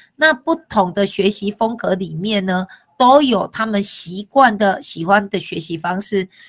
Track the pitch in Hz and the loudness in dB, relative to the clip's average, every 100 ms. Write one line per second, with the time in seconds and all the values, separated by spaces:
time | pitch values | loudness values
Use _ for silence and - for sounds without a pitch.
0 | _ - 311 302 - 330 _ 220 185 170 | _ 0 0 2 -2 -4 _ 0 0 0
1 | 196 - 190 - 202 208 226 233 - 185 | -2 0 0 0 -6 -2 -4 -2 -2 -2
2 | 180 160 202 208 190 185 185 - _ - | -4 -6 -2 -2 0 -2 -4 -12 _ 2
3 | 247 277 277 202 - - 226 202 196 - | 6 6 4 0 -2 -4 -2 0 -2 -4
4 | 165 185 202 269 254 208 202 180 - 160 | -6 -8 -2 4 4 4 0 0 -6 -6
5 | 165 202 202 190 - 170 160 165 175 185 | 2 2 2 -6 -6 -8 -6 -6 -4 -2
6 | - 196 185 _ | 0 -2 -4 _